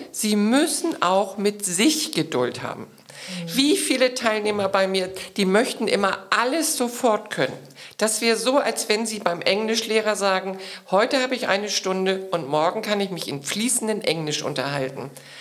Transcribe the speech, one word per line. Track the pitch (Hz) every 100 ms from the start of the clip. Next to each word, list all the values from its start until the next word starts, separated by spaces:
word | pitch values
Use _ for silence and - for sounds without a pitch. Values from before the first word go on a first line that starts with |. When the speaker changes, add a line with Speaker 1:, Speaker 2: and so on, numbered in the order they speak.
| -
Speaker 1:
Sie | - 214 208
müssen | 208 262 311 - 339 -
auch | 175 190 - -
mit | 202 208
sich | - 175 254 - -
Geduld | 175 151 127 123 -
haben. | 120 -
Speaker 2:
Mhm. | 110 - - - - 180 170 180
Speaker 1:
Wie | 285 392
viele | - 262 254
Teilnehmer | 254 226 214 208 208 196
bei | 196 190
mir, | 190 185 - - -
die | 190
möchten | 196 247 - 226
immer | 196 196 - -
alles | 202 247 320 311 -
sofort | 240 240 247 214 214
können. | - 135 - - - - -
Das | 214 220
wäre | 233 220
so, | 226 277
als | 226 226 -
wenn | 214 226
sie | 220
beim | 180 170
Englischlehrer | - 196 220 226 226 220 214 202
sagen, | 196 185 185 190 - - -
„Heute | 190 233 285
habe | 254
ich | 254 247
eine | 196 208
Stunde | - 190 190 190 190 190
und | 170 135
morgen | 151 165 214
kann | 208 208
ich | 196
mich | 170 123
in | 139
fließendem | - 202 233 - 220 214
Englisch | - 160 151 147
unterhalten.“ | - 147 131 143 131 - 127 - - -